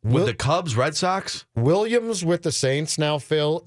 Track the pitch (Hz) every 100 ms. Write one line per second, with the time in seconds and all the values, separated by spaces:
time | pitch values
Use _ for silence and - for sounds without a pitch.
0 | 110 139 208 - 131 170 175 117 143 147
1 | 180 190 - - - 117 123 185 220 240
2 | 226 202 165 170 170 - 135 139 156 -
3 | 151 151 - 156 151 160